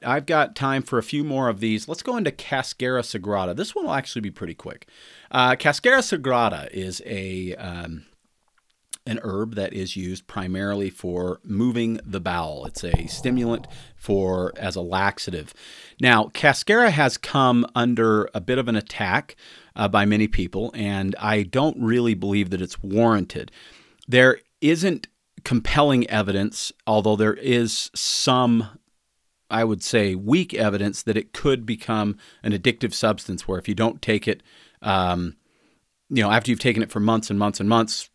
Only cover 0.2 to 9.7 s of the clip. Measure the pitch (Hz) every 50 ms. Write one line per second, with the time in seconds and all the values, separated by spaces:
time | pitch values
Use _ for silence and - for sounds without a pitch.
0.2 | 143 - 160 151 143 - - - 139 135 135 135 - - 131 117 - - 151 147
1.2 | 147 151 135 135 131 120 107 95 113 110 110 107 - - 165 - - 254 247 233
2.2 | 190 143 - - - - 139 131 127 - - - 127 127 127 123 117 - - 104
3.2 | 90 104 104 98 92 90 90 135 202 - - 415 339 240 147 135 - - - 123
4.2 | 104 98 - - 98 82 82 - - 78 - - - _ _ - - - - -
5.2 | - - - 127 127 127 131 - - 151 143 - - 247 262 269 - - 196 156
6.2 | 131 135 127 120 117 104 87 76 69 - - 98 92 92 90 - - - 101 98
7.2 | 95 95 92 92 92 90 87 - 98 90 87 87 85 82 82 76 - _ _ _
8.2 | _ _ _ _ _ _ _ _ _ _ _ _ _ _ - - - 113 110 -
9.2 | - 107 95 101 110 113 113 104 98 -